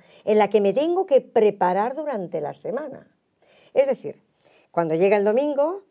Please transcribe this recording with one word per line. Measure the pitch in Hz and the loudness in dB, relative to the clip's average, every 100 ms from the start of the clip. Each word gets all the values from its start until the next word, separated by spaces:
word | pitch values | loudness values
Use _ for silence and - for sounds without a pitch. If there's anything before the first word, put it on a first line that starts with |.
| _ - | _ -8
en | 202 214 | 0 2
la | 202 | 2
que | 214 | 2
me | 196 | 2
tengo | 202 320 359 381 | 0 0 -2 2
que | 262 | 2
preparar | 254 247 214 202 180 190 233 | 2 2 2 2 0 0 -2
durante | 269 302 220 185 165 | -4 -8 -6 -6 -6
la | 147 | -8
semana. | 139 156 247 302 - - _ _ _ _ _ _ | -8 -8 -8 -8 -14 -20 _ _ _ _ _ _
Es | - 277 | 0 0
decir, | 247 143 - _ _ _ _ _ | -2 -8 -14 _ _ _ _ _
cuando | 170 165 160 | -4 0 2
llega | 196 208 | 2 2
el | |
domingo, | 202 226 294 277 311 392 - | 2 0 0 0 -2 -4 -14